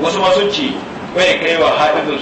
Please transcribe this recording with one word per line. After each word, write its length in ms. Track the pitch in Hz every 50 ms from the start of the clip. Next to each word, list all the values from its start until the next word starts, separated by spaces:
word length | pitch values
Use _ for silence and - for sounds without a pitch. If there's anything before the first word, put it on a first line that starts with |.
Wasu 180 | 151 165 170 190
ma 100 | 190 185
sun 180 | 185 190 202 202
ce 220 | - - 139 - - - - - - - - - -
bai 240 | 175 185 185 185 185
kai 160 | 165 165 165
wa 140 | 160 151 147
hafizun 460 | - 156 151 156 156 160 147 151 143 -